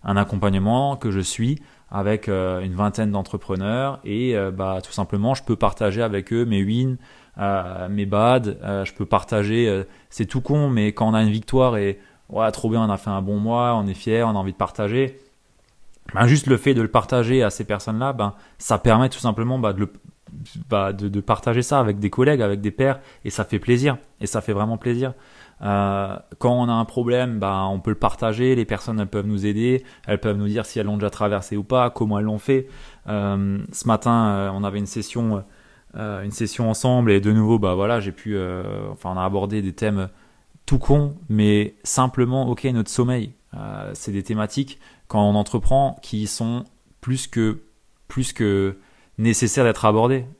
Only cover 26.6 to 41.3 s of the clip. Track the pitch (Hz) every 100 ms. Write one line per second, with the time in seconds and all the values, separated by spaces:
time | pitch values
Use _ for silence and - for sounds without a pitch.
26.6 | 120 117 113 - 117 123 123 110 98 95
27.6 | 95 98 110 107 110 - 113 110 127 127
28.6 | 107 104 - 107 98 107 101 104 104 104
29.6 | 120 127 131 - - 104 113 101 104 110
30.6 | 110 117 104 104 104 - 104 101 98 104
31.6 | 98 127 123 - 110 104 107 107 - 135
32.6 | 131 - - - - 104 101 98 98 98
33.6 | - - 123 110 123 117 110 101 98 95
34.6 | 101 101 98 113 104 117 113 101 95 -
35.6 | _ _ _ - 107 98 101 - 110 -
36.6 | 113 110 123 123 117 98 101 110 107 113
37.6 | 98 90 101 117 98 - 110 101 90 90
38.6 | 101 101 101 101 92 92 92 98 101 107
39.6 | 95 90 107 101 92 - _ _ _ _
40.6 | - 131 - 143 147 151 -